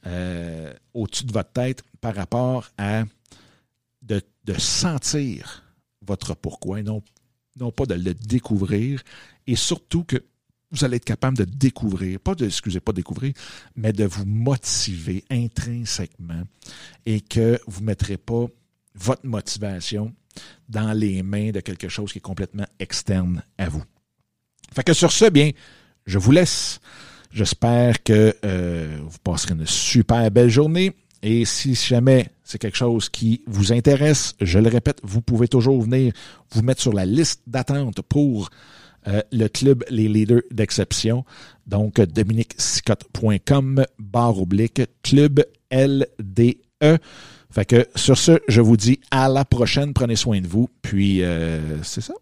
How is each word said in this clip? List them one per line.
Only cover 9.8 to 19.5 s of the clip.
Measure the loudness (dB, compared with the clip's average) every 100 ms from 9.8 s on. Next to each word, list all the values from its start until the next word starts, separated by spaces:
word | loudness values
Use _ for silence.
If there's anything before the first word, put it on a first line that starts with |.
| _ -6
que | -2 -6 _ _ _ _ _
vous | -4
allez | -2 -2
être | -4
capable | -2 -2 0
de | -2
découvrir, | 0 0 0 -4 -4 -4 -6
pas | -6 -4
de, | -4
excusez, | -4 -6 -6
pas | -4
découvrir, | -6 -6 -6 -8 -8 -14 -20 -18 -6
mais | -4
de | -2 -2
vous | -4 -6
motiver | -2 -2 -4 -4 -6 -6 -8 -8 -8 -6
intrinsèquement | -6 -4 -8 -8 -10 -8 -8 -10 _ -12 -12 -12 _ -20 -20 -20 _ -4
et | -4
que | -2 0 2 0 -4
vous | -10
mettrez | -6 -4 -4 -6
pas | -6 -6 -6 _ _ _ _ -8
votre | -4 -4 -4
motivation | -8 -8